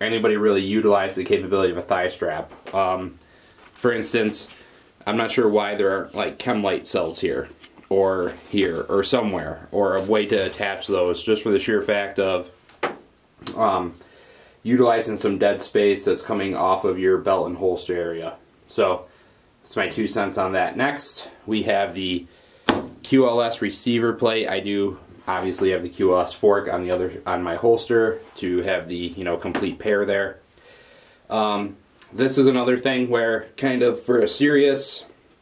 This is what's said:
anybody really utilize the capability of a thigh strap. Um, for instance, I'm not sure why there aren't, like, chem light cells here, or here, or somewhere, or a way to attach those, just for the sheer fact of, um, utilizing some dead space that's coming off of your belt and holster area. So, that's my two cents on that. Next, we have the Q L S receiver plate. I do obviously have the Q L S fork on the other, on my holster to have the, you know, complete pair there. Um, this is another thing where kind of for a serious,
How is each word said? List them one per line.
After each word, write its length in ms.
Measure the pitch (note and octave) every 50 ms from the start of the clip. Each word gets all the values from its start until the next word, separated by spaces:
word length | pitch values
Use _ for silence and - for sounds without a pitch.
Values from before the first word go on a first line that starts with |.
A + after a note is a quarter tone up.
anybody 360 | G#2 A2 A2+ A2+ G#2+ A2+ G#2+
really 260 | G#2 G#2+ G#2+ G2+ G2 F#2+
utilize 540 | G2 G#2 A2 G#2 G#2 G2+ G2 F#2+ F#2+ -
the 80 | F#2 F2+
capability 480 | - G#2 G2 F#2 F#2 G2 G2 F#2 F2+ E2+
of 40 |
a 60 | F2 F2
thigh 260 | - G2 F#2 F2+ F2+
strap. 640 | - - - D2+ D#2 D#2 - - - - - - -
Um, 460 | G2 G2 F#2 F#2 F#2 F#2 F2+ - - _ _ _ _ _ - _ _
for 340 | - - - - - B2 A#2
instance, 560 | A2+ G#2+ - - A#2 G#2+ G#2+ G#2+ - - - - - - - - - _ _ _ _ -
I'm 120 | G2+ G#2+
not 160 | A2+ A#2 A2 -
sure 160 | C3 A#2 G#2+
why 260 | G#2 G#2 G2+ G2+ G#2
there 160 | G#2 G2+ F#2+
aren't, 240 | F#2+ G2 F2 - -
like, 240 | G2+ G2+ F2+ - -
chem 240 | - B2+ A#2 G#2+ G2+
light 240 | G2 F2+ D2+ -
cells 340 | - - G2 E2+ D#2+ D2+ -
here, 280 | - E2 C2 C#2 - - - - - - _ - - -
or 440 | G2 G2 F#2+ F#2+ F#2+ F#2 F2 - - - - -
here, 380 | - G2+ G2 F2 E2 E2 - -
or 140 | F2+ G2 F#2+
somewhere, 640 | - - B2 A2+ G#2 F#2+ E2+ D2+ D2+ D#2 - - - -
or 240 | G2+ G2+ F#2+ F#2
a 40 | F#2+
way 260 | F#2+ G2 A2 G#2+ G#2
to 100 | G#2 A2+
attach 500 | G2+ F#2+ F#2 - - G#2+ G2 G2 F2+ -
those, 380 | - G2 F2+ F2+ F2+ F2 - -
just 180 | A2+ G#2+ G#2+ -
for 80 | A2+
the 80 | G2+ F#2+
sheer 240 | - - A2 G#2 G2+
fact 380 | - G#2 G2+ G2+ G2 - -
of, 300 | G2 F#2+ F#2 F2+ F2+ - - _ _ _ - _ - - - - - _ _ _ _ _ _ - - - -
um, 380 | - A2+ G#2 F#2+ F2+ F2+ E2+ E2 D#2 - - - - - - - - - - _ _ -
utilizing 540 | A2 B2 B2 B2+ A#2+ A#2 A2+ A2 A2 G#2+
some 220 | G2+ - G#2 G2 F#2
dead 220 | G#2+ G2+ G2+ -
space 440 | - - - G#2+ G#2 G2+ G2 F#2 -
that's 180 | G2+ F2+ - -
coming 320 | - A2+ G2+ G2 G2 F#2
off 300 | - F#2 F#2 F#2 F#2 -
of 160 | G2 F2+ F#2
your 180 | F#2 F#2 F#2+ F2+
belt 300 | - G2+ F#2+ F2+ E2+ E2+
and 100 | F2 F2
holster 360 | F#2+ F#2 F2+ F2 - - F2+
area. 420 | F2 F2 E2+ E2+ E2 E2 E2 - - _ _ _ _ _ -
So, 360 | - - G2+ F#2+ F3+ - - - _ _ _ _ _ _ _ _ _ _ -
that's 140 | - -
my 120 | A2+ G2 F2
two 200 | - A#2+ G#2+ G2+
cents 300 | - A2 G2+ F#2+ F2+ G#2
on 140 | F#2+ F#2 F#2+
that. 240 | F#2 F2+ F2 -
Next, 520 | G#2 B2+ D3 C#3+ - - - - - - - - - -
we 180 | G#2+ A2 G#2+ G2
have 300 | A2+ G2+ G2 G2+ F#2+ E2+
the 320 | F#2+ F#2+ F2+ F2+ F2 E2+ - - _ _ _ _ _ - - - - - - - - -
Q 240 | - C3+ C3+ B2+ A#2+
L 120 | A#2 A#2+
S 220 | A#2 A#2 - - A2
receiver 500 | G2+ - - - B2+ A#2 A#2 A#2 A#2 A2
plate. 360 | - B2 A2+ A2 A2+ G#2+ -
I 100 | F#2+ G2
do 400 | F#2+ G2+ G2+ G2+ G2+ G2 F#2+ - - - - - - -
obviously 420 | F#2 F#2 F#2 F#2+ F2+ - G2 F#2+
have 140 | F#2+ F2+ F2
the 40 | F2
Q 260 | - - G2 F#2 F2+
L 60 | F2+
S 120 | E2+ - -
fork 360 | - - G#2 G2+ G2+ G2+ -
on 140 | F#2 F2+ F2+
the 80 | F2+
other, 320 | F2+ F2+ F2+ F2+ F2 - -
on 200 | G2+ F2+ F2 F2
my 100 | E2+ E2+
holster 640 | E2+ A2+ A#2 A2+ - - - A#2+ A2+ A2+ A2 - - - - - -
to 240 | G2+ F2+ F2+ F2+ E2+
have 260 | F#2+ F#2 F2 E2+ E2+
the, 80 | F2
you 260 | F2 F2 F2 E2+ G2 F#2
know, 140 | F2 E2+
complete 420 | E2+ - F2+ E2+ - G#2 F#2 - -
pair 260 | - G#2+ G#2 G2+ G2+
there. 360 | G2 G2+ G2 G2 F#2+ - - _ _ _ _ - - - - - - - - - - _ _ _ -
Um, 460 | A2 A2 G#2+ G#2 G#2 G2+ G2+ G2+ - - _ _ _ - - - -
this 260 | G2+ C3 C3 C3 C#3+
is 100 | C3+ C3+
another 280 | B2+ B2 A#2+ B2+ B2+
thing 320 | B2 B2 C3+ C3 B2+ B2+ A#2+
where 380 | A#2+ A#2+ A2+ A2+ A2+ A2 - - -
kind 260 | - C3+ C3+ B2+ B2+ B2
of 200 | A#2+ A2+ - -
for 160 | - B2 A#2+
a 80 | G#2+
serious, 800 | G#2+ - - C#3 D3 D3 C#3 C#3 C#3 C#3 C#3 - - - - - - - _ _ _ _ _